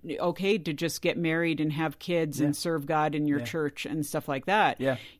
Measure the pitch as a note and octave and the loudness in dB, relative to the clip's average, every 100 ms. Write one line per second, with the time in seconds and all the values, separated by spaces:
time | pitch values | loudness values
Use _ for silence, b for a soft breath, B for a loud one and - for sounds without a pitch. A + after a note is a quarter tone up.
0 | E3 - F3 E3 G3 G#3 D#3+ D3 E3 - | -8 -2 -2 0 2 2 0 -2 -2 0
1 | E3+ E3 E3 E3 E3+ D#3 D#3 D3 D#3+ - | -2 0 0 2 2 2 0 0 -2 -4
2 | - E3+ D#3 C3 D3 C#3+ F3 D#3+ C#3 D#3 | -2 0 0 2 0 0 0 -2 0 0
3 | D3+ D3+ D3 C#3+ A#2+ E3 D3 - C#3+ D#3 | 2 0 0 0 0 -2 -2 -4 -6 -4
4 | D3 D#3 - C3+ D#3 G#3+ D#3+ - C3 B2 | -2 -4 -2 -4 2 4 4 4 0 0
5 | B | B